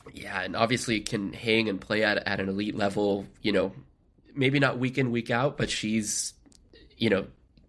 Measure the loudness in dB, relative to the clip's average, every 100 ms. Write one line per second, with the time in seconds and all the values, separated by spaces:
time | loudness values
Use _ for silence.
0 | -18 -14 -8 -6 -4 0 2 2 0 -2
1 | 0 -4 -4 -6 2 4 4 -2 -2 2
2 | 4 2 0 -2 -2 -2 -2 0 0 2
3 | 0 0 -4 -6 0 2 2 -4 -20 _
4 | _ _ _ 0 2 4 2 2 -2 0
5 | 0 -2 0 0 0 -2 -4 -2 0 0
6 | 0 -4 -6 -10 -20 -20 _ -20 -20 -2
7 | 2 2 0 -14 _ _